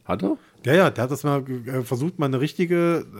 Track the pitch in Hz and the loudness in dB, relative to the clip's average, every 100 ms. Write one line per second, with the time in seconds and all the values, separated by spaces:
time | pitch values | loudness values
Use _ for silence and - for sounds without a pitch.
0 | - - 190 311 - _ 123 165 170 110 | -6 -2 -2 -4 -8 _ 2 4 4 2
1 | 127 143 147 143 135 127 117 131 117 123 | -2 -2 -2 -2 -2 -8 -6 -4 -2 -2
2 | 156 - 139 131 151 - 175 175 170 165 | -4 -2 -2 0 -2 -2 0 2 2 0
3 | - - | -4 -12